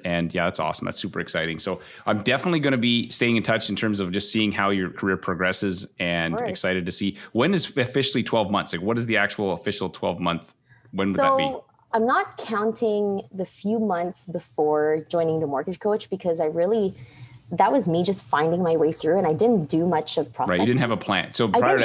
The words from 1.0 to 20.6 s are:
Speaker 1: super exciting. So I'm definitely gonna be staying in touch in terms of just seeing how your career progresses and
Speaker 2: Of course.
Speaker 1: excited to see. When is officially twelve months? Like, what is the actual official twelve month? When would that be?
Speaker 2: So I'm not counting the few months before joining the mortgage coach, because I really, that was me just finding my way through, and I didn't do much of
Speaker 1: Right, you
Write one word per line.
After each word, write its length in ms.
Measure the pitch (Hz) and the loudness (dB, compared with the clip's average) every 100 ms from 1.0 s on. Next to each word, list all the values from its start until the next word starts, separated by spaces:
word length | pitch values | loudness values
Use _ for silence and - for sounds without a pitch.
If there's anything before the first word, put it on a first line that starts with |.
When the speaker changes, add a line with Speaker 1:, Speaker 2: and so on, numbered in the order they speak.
Speaker 1:
super 200 | 95 87 | -6 -6
exciting. 400 | 80 85 80 80 | -4 -4 -4 -4
So 180 | 98 87 - - | -6 -6 -10 -8
I'm 160 | - 107 | -2 0
definitely 340 | 107 135 180 165 | 2 0 2 2
gonna 180 | 139 127 | 2 2
be 320 | 120 120 - | 2 0 0
staying 260 | - 120 117 | 0 2 2
in 80 | |
touch 260 | 98 113 - | 2 0 -2
in 60 | 95 | -2
terms 240 | 110 101 | -2 0
of 100 | 90 | -2
just 220 | 98 - | -2 -2
seeing 180 | 110 104 | 0 0
how 200 | 95 98 | 2 2
your 200 | 98 90 | 2 -2
career 260 | - 98 92 | -2 -2 0
progresses 720 | - 85 92 92 101 90 - - | -2 -2 0 0 -2 -4 -6 -6
and 340 | 90 85 82 | -2 0 -2
Speaker 2:
Of 60 | 214 | -2
course. 100 | 226 | -4
Speaker 1:
excited 340 | - 95 92 90 | -4 -2 -2 -2
to 40 | |
see. 260 | - 98 - - | -4 -4 -6 -4
When 240 | 110 143 | 0 2
is 200 | 98 - 131 | 2 -2 -2
officially 480 | 117 139 135 127 | -2 0 0 0
twelve 260 | 110 117 98 | 0 0 2
months? 220 | 98 85 | 0 -2
Like, 100 | 85 | -4
what 160 | 98 117 | -2 -2
is 80 | 117 | 0
the 100 | 104 | 2
actual 340 | 104 - 98 | 0 0 -2
official 360 | 85 110 - 92 | -2 -4 -4 -4
twelve 300 | - 98 85 | -4 -4 -2
month? 340 | 87 80 - _ _ _ - | -2 -2 -6 _ _ _ -10
When 220 | 92 98 | -2 0
would 80 | 98 | 2
that 160 | 269 269 | 2 2
be? 80 | |
Speaker 2:
So 200 | 269 262 - _ _ | 0 -6 -14 _ _
I'm 120 | 226 226 | 0 2
not 320 | 330 392 - | 2 -2 -8
counting 840 | - 208 220 220 220 208 202 196 - | -6 -2 -2 0 0 0 0 -2 -6
the 120 | 190 180 | -8 -10
few 320 | - 202 226 | -6 -2 0
months 480 | 214 175 175 - - | 0 0 -4 -8 -8
before 760 | 175 - - 151 151 151 156 156 | -10 -6 0 2 4 2 0 0
joining 300 | 170 165 160 | 0 2 0
the 80 | 151 | 0
mortgage 320 | 139 160 175 | -2 -4 -4
coach, 320 | 208 214 - | -2 -2 -2
because 300 | 190 180 165 | -4 -2 0
I 60 | 156 | 0
really, 500 | 170 180 226 190 - - - - - - | 2 2 2 0 -4 -18 -20 -20 -20 -4
that 200 | 180 202 | 2 4
was 160 | 269 185 | 4 2
me 160 | 165 | 2
just 200 | 180 190 | 2 -2
finding 380 | - 147 160 175 | 0 2 2 2
my 140 | 170 165 | 2 4
way 160 | 151 | 2
through, 260 | 156 156 190 | 0 0 2
and 80 | 180 | 2
I 80 | |
didn't 320 | 156 226 220 147 | 2 4 4 2
do 180 | 160 175 | 2 2
much 300 | 160 151 - | 0 0 -2
of 140 | - - | -2 -2
Speaker 1:
Right, 200 | 127 | 0
you 60 | 90 | 2